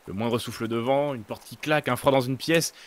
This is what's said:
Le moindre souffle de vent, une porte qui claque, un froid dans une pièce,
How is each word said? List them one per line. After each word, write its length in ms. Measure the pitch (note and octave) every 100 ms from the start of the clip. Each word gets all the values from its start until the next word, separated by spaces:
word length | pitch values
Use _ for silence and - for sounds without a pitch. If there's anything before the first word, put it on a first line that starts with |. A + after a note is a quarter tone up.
| -
Le 60 |
moindre 260 | F#2 A#2 A#2
souffle 300 | - - A2+
de 80 | A2+
vent, 380 | A#2 C#3 D3
une 100 | B2+
porte 200 | G#2 A2+
qui 120 | - -
claque, 320 | D3+ D3+ B2+
un 80 | B2
froid 160 | -
dans 80 | C3+
une 160 | B2+ C3
pièce, 380 | - E3 - -